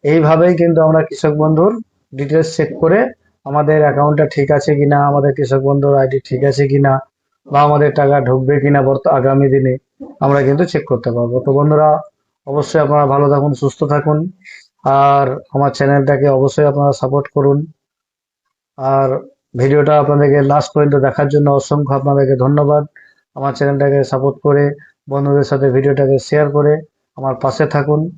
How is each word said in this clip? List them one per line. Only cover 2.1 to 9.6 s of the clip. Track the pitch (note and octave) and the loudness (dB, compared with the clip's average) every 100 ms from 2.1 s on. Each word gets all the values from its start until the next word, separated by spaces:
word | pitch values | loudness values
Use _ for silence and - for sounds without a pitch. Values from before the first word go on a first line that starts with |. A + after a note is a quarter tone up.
ডিটেলস | C3+ C#3 D#3+ D#3+ | -10 -2 -2 -2
চেক | - D3 - | -4 -6 -2
করে | E3 G3+ B3+ - _ _ C#3 | 0 0 -2 -8 _ _ -6
আমাদের | D3 D3 D#3 | -2 0 2
অ্যাকাউন্টটা | D3 C#3 D3 D3+ D3+ | 2 2 0 0 0
ঠিক | - C#3 | -2 0
আছে | D3 C#3+ C#3+ | 0 0 0
কিনা, | C#3+ C#3+ C#3+ | 2 2 2
আমাদের | C#3+ C#3 | 0 0
কৃষক | C#3 B2+ C3+ | -2 -2 0
বন্ধুর | C3+ C#3+ C#3+ C#3 | 0 0 2 2
আইডি | C3+ C3+ | 0 -2
ঠিক | - C3 | -4 -2
আছে | C#3 C3+ C#3 | -2 0 0
কিনা, | C#3 C#3 C3+ - _ _ _ - | 2 2 0 -4 _ _ _ -4
বা | C#3+ | 0
আমাদের | D3 D3 D3 | 2 2 2
টাকা | D3 C#3 C#3+ | 2 2 0
ঢুকবে | B2 C3 C3 C#3+ | 0 -2 0 0
কিনা | C#3+ C#3+ | 2 2
বর্ত-, | C3+ C3+ E3 C#3+ | 0 0 0 0
আগামী | C3 C3+ C#3 | 0 2 2
দিনে | C3+ | 2